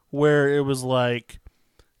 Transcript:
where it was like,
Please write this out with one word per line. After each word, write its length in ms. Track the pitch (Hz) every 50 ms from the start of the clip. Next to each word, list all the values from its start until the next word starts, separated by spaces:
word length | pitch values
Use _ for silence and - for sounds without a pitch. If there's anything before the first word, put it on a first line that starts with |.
| _ -
where 440 | - 143 147 151 147 147 143 143 143
it 60 | 147
was 220 | 143 139 139 131 127
like, 560 | 127 131 127 123 123 120 120 - _ - - _ - _ _ _ _ _ _ _ _ _ _